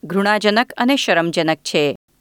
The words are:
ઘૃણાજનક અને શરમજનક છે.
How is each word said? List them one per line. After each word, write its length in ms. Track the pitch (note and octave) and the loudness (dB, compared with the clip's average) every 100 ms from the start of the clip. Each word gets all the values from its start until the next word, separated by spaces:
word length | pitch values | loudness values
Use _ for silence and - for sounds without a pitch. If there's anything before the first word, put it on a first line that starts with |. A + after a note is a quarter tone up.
ઘૃણાજનક 680 | D#3 F#3 G3+ G#3+ G#3 G#3+ B3 | -4 -2 0 0 2 0 0
અને 240 | - A#3+ C#4 | -2 0 0
શરમજનક 600 | - E3+ E3+ E3 D#3+ D#3+ | 2 0 0 0 0 -2
છે. 380 | - E3+ C#3+ - _ _ | -2 0 0 -2 _ _